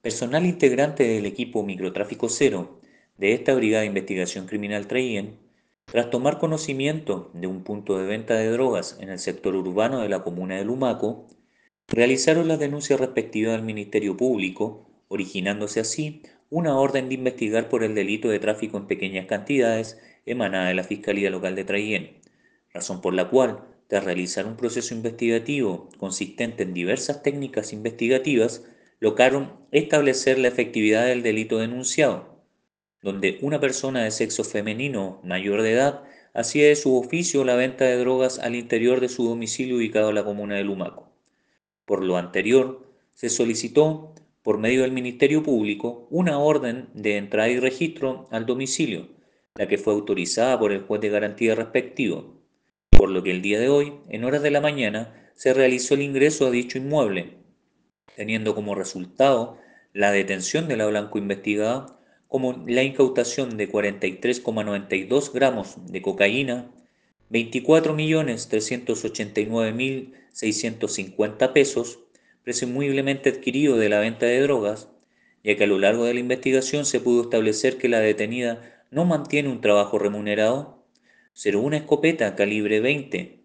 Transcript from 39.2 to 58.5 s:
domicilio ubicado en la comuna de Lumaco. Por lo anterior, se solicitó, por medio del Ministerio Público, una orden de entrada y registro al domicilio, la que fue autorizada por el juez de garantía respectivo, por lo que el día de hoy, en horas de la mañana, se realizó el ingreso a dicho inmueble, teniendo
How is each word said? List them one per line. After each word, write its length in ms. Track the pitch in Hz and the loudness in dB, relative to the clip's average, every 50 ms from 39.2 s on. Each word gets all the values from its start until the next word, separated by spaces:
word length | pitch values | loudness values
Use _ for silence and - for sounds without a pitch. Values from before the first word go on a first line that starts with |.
| 117 | -2
domicilio 540 | 117 117 117 117 113 - - 131 127 123 | -2 -2 -4 -6 -8 -6 -6 -4 -2 0
ubicado 320 | 120 117 107 107 107 107 107 | -2 -2 0 2 2 2 2
en 60 | 104 | 0
la 100 | 104 101 | 0 -2
comuna 300 | 104 104 104 104 101 101 | -2 -4 -6 -6 -4 -4
de 100 | 101 101 | -4 -2
Lumaco. 480 | 101 98 95 87 80 - - - _ _ _ _ _ _ _ _ _ _ _ _ _ _ _ _ | -4 -4 -6 -6 -10 -10 -16 -20 _ _ _ _ _ _ _ _ _ _ _ _ _ _ _ _
Por 180 | - 101 92 95 | -4 -2 0 0
lo 140 | 92 90 | 0 0
anterior, 760 | 90 87 87 - 95 98 110 123 131 127 131 - - - _ _ _ _ _ _ | 0 -2 -2 -2 0 2 6 4 4 4 2 -4 -12 -18 _ _ _ _ _ _
se 160 | _ - 117 | _ -6 -6
solicitó, 840 | - - 123 117 113 113 - 117 - 147 151 156 160 156 - - - - _ _ _ _ _ | -2 0 0 0 0 -4 -6 0 2 4 4 4 0 -4 -10 -20 -20 -20 _ _ _ _ _
por 140 | 110 104 | -2 -2
medio 240 | 104 107 113 127 131 | 0 2 0 2 2
del 100 | 131 127 | 2 0
Ministerio 520 | 131 127 123 123 123 123 143 139 151 156 151 | -2 -4 -6 -8 0 2 4 4 4 2 2
Público, 600 | 151 131 110 107 104 104 101 - 120 120 - - - | 2 0 0 0 -2 -2 -4 -4 -8 -8 -10 -12 -6
una 260 | 143 170 185 170 147 | -2 0 0 2 2
orden 520 | 143 147 151 151 151 127 120 117 127 123 - - | 2 4 4 4 2 0 -2 -6 -6 -10 -14 -16
de 220 | 110 107 107 104 | -4 -2 -2 -2
entrada 320 | 101 101 101 - 104 110 | -2 -4 -2 0 2 2
y 100 | 117 123 | 2 2
registro 680 | 127 123 131 127 - 175 160 - - 139 131 127 131 - _ | 2 0 -2 0 0 -4 -4 -4 -4 -4 -4 -4 -6 -10 _
al 140 | 113 113 113 | -6 -6 -2
domicilio, 640 | 120 123 127 135 135 - - 160 127 98 80 78 - - _ _ _ _ _ _ _ _ | -2 -4 -4 -4 -6 -4 -4 -2 -4 -4 -8 -10 -14 -20 _ _ _ _ _ _ _ _
la 140 | - 101 95 | -6 -2 0
que 80 | 104 | 0
fue 160 | 98 - 110 104 | 0 2 0 0
autorizada 640 | 107 101 - 101 92 87 85 - 113 117 131 127 113 | 0 0 -2 -2 -2 -2 -4 -2 0 2 2 2 2
por 140 | 113 101 101 | 2 0 0
el 80 | 98 | -2
juez 180 | 95 - 110 104 | -4 -4 -4 -2
de 80 | 110 104 | -2 0
garantía 460 | 104 104 107 104 101 - 120 113 110 | 0 0 -2 -2 -4 0 0 0 0
respectivo, 840 | 113 113 - - 127 123 - - - 131 101 82 78 - - - - _ _ _ _ _ _ _ _ _ _ | 0 -2 -2 -2 -4 -4 -2 -6 -4 -2 -2 -2 -4 -10 -16 -20 -20 _ _ _ _ _ _ _ _ _ _
por 200 | - - 98 95 | 12 12 12 12
lo 140 | 95 92 90 | 4 2 2
que 80 | 92 | 0
el 100 | 92 90 | -2 0
día 200 | 92 101 104 107 | 0 0 2 2
de 80 | 120 131 | 4 4
hoy, 240 | 143 143 143 147 147 - - - | 4 4 2 0 -6 -16 -14 -12
en 160 | - 110 117 | -8 -4 -2
horas 180 | 127 139 143 143 | 0 0 2 2
de 80 | 147 | 2
la 80 | 143 143 | 2 4
mañana, 720 | 147 151 147 139 120 104 104 107 117 117 - - - _ _ | 2 2 0 0 -2 -2 -2 -4 -8 -8 -14 -20 -20 _ _
se 180 | _ - 131 131 | _ 2 4 6
realizó 400 | 131 131 127 127 123 123 - 147 | 6 6 6 4 2 2 2 2
el 80 | 139 | 2
ingreso 460 | 143 143 139 135 139 151 151 151 139 | 2 -2 2 4 4 4 4 4 2
a 40 | 127 | 4
dicho 260 | 123 120 120 123 - | 4 2 0 -2 -6
inmueble, 640 | 131 131 139 151 151 127 104 98 90 82 - - - _ _ _ _ _ _ _ _ _ _ _ _ _ - _ | -6 -4 -2 0 2 2 2 0 -4 -4 -6 -14 -20 _ _ _ _ _ _ _ _ _ _ _ _ _ -20 _
teniendo 380 | - 104 107 110 110 110 107 | -12 -6 -4 -4 -2 -2 -2